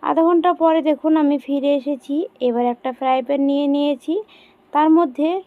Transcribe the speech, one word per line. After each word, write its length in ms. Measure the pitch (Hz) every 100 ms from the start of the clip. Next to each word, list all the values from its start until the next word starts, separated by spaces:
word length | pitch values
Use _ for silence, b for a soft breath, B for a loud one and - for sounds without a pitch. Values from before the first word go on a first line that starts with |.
| -
আধা 140 | 285 330
ঘন্টা 220 | 349 339 349
পরে 200 | 330 320 294
দেখুন, 240 | 285 311 311
আমি 140 | 285 285
ফিরে 260 | - 285 277 285
এসেছি। 340 | 262 285 - 285 349 _ 247
এবার 180 | 233 240
একটা 160 | 240 262 247
ফ্রাই 200 | 262 262 262
প্যান 140 | 277 277
নিয়ে 180 | 277 285
নিয়েছি, 400 | 285 285 285 - 349 427 b b b _
তার 160 | 285 311 320
মধ্যে 320 | 339 247 311 370